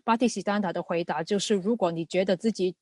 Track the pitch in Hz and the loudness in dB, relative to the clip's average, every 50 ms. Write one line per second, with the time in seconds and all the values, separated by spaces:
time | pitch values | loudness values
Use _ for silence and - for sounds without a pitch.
0 | _ 233 226 233 254 220 - 202 175 208 202 208 196 170 165 175 170 - 180 170 | _ 0 2 2 2 0 0 -2 -2 -2 -2 0 -2 -2 -2 -4 -4 -2 -2 -2
1 | 170 - 160 151 165 - 208 190 - - 214 196 175 214 240 226 190 170 170 165 | -2 -2 -4 -4 -2 0 0 0 2 2 0 0 2 0 0 2 0 0 0 -2
2 | 160 - - 180 190 202 190 - - 226 202 - 180 185 - - | -4 0 0 0 2 2 0 2 0 -2 0 0 -2 -2 -2 -4